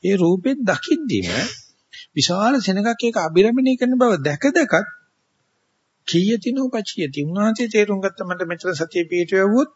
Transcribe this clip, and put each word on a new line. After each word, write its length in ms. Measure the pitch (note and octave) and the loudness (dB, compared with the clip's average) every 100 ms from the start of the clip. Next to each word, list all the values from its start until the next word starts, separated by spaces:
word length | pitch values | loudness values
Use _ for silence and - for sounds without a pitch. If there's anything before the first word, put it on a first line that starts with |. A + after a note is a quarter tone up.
ඒ 140 | F3+ G3 | 0 2
රූපෙත් 420 | E3+ F#3 B3+ C#4 | 2 2 0 -2
දකිද්දිම 680 | A3 D#3+ - E4 C#4+ A#2 F2+ G2+ G#3+ - - _ _ - - | -2 -2 0 -2 0 -4 -2 -4 -4 -8 -20 _ _ -20 -10
විශාල 460 | - C#3+ F3+ A3 C#4 | -4 -2 0 2 0
සෙනඟක් 440 | F#3+ F#3+ G#3+ A#3 | 0 0 0 0
ඒක 140 | A#3 A3+ | -2 -2
අභිරමණය 560 | D#3+ E3 G#3 A#3+ C4 | 0 4 4 4 2
කරන 200 | B3+ B3 | 2 0
බව 180 | B3+ B3 F#3 | 2 2 2
දැක 260 | C#3 D3 C#4 | 0 0 0
දැකත් 400 | E4+ C#4 E3 G#3 - _ _ _ _ _ _ _ _ _ _ - | 2 2 0 -2 -12 _ _ _ _ _ _ _ _ _ _ -2
කීයතිනෝ 600 | E3+ F#3+ A3+ B3 C4+ C4 | 0 2 0 -2 -2 -2
පචියති. 520 | A#3 G#3 - D#3 C#3 | -4 -6 -6 -6 -4
උන්වහන්සේ 460 | D3 F#3 G#3+ A3 A#3 | -6 0 0 0 0
තේරුම් 320 | G#3+ G#3 G3+ | 0 0 0
ගත්ත 180 | F#3+ F3+ | -4 -6
මට 220 | F#3 F3 | -8 -6
මෙතන 300 | F3 E3+ F#3 | -6 -4 -4
සතිය 300 | D#3 E3 F3+ | -4 -2 -2
පිහිටුවුවොත් 680 | E3 F3+ E3+ F#3+ G3 A3+ D4 | -2 -2 0 2 4 2 0